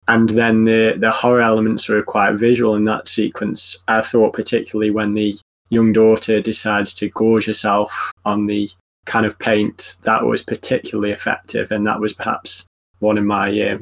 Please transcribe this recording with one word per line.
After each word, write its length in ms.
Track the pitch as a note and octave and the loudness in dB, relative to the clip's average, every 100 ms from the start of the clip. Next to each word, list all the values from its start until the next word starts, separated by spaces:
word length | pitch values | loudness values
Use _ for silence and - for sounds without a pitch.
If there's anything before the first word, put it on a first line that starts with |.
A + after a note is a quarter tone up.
| - | 0
And 200 | A2+ A2+ | 2 4
then 360 | A2 A#2 A2 A2+ | 2 2 4 4
the, 300 | A2+ A2+ - | 4 2 2
the 120 | A2 | 0
horror 300 | A2 B2 B2 | 0 2 4
elements 480 | A2+ A2 A2 G#2 - | 4 2 2 -2 0
were 140 | G#2+ | -2
quite 320 | G2+ G#2+ G2+ | 0 0 0
visual 400 | G#2 A#2 A#2+ A2+ | 2 2 2 2
in 100 | G#2+ | 2
that 240 | G#2+ G#2+ - | 0 -2 -4
sequence. 760 | - G#2+ - G#2 - - - - | -2 -2 -4 -6 -4 -4 -4 -2
I 140 | A2 | 0
thought 320 | - A#2 G#2+ | 2 2 2
particularly 560 | - G#2+ A#2 - A2 G#2+ | 0 -2 -4 -4 -2 -2
when 240 | G#2+ G#2 | 0 -2
the 220 | G#2+ G#2 G2+ - _ - | -2 -2 -4 -12 _ -2
young 240 | A2+ A2+ | 2 4
daughter 480 | A2 A2 A2 - G#2+ | 6 6 4 2 0
decides 500 | G#2 A2 A2 G#2 G2 | 0 -4 -2 -2 -2
to 140 | - G2+ | -4 -6
gorge 380 | - A2+ A2 G#2+ | 0 2 2 0
herself 680 | G#2+ G#2+ G2+ G#2 - - - G#2+ | -2 0 0 0 -4 -8 -8 -4
on 200 | G#2 G#2 | -2 0
the 220 | G#2 G2+ - _ _ | -2 -4 -8 _ _
can 200 | - A2+ | -6 -2
of 120 | A2 - | -2 -2
paint, 560 | - G#2+ G#2+ - - - | 0 0 0 -4 -10 -6
that 220 | - A2+ - | -2 0 0
was 180 | A2+ | -2
particularly 680 | - A2+ - B2+ - G#2+ G#2 | -4 -6 -4 -4 -4 -4 -4
effective, 640 | G2+ A2+ - - A2+ G#2 | -4 -4 -6 -6 -8 -4
and 120 | G#2+ G#2 | -2 -2
that 100 | G#2 | -2
was 140 | G#2+ | -4
perhaps 520 | - - - - - - _ _ _ | -6 -6 -6 -8 -12 -14 _ _ _
one 180 | G#2+ G#2+ | 0 0
of 60 | |
my, 240 | G2+ G2+ G2 G#2 G#2 | 0 0 -2 -2 -2
um, 120 | G2 | -4